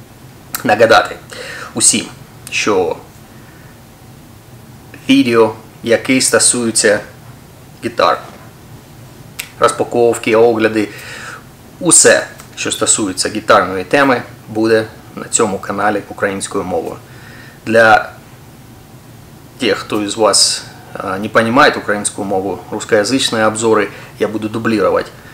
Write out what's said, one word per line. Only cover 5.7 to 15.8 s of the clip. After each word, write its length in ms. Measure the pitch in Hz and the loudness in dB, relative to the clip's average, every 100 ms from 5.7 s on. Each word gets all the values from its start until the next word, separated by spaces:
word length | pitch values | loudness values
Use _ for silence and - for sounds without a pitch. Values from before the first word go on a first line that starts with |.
| - | -10
яке 380 | 113 113 - 131 | 0 0 2 0
стосується 800 | 123 113 - 123 113 110 107 104 - - - - - - - - | 2 2 2 0 -2 0 2 0 -4 -18 -20 -20 -20 -20 -20 -12
гітар, 340 | - - - - - - - - - - - - - - - - - - | -6 0 0 0 -6 -20 -20 -20 -20 -20 -20 -20 -20 -20 -18 -16 -16 0
розпаковки, 760 | 120 - - 123 117 110 123 110 | 0 0 -2 2 2 2 2 4
огляди, 520 | 120 110 110 110 101 - - - - - - - - - | 4 4 0 0 -4 -6 -16 -16 -16 -18 -20 -20 -20 -6
усе 460 | 175 - 117 69 - - - - | 0 4 4 4 0 -12 -18 -10
Що 160 | - | -8
стосується 560 | - 107 - 98 90 - | -4 -2 0 -2 -4 -6
гітарної 560 | 107 - 107 90 95 | -4 2 2 2 -4
теми, 380 | 92 143 139 120 - - - | 0 2 2 0 -4 -16 -10
буде 380 | 110 113 110 110 - - | -2 2 2 0 -10 -18
на 100 | - | -16
цьому 340 | - - 110 98 | -6 -2 0 -2
каналі 440 | - 101 | -6 -2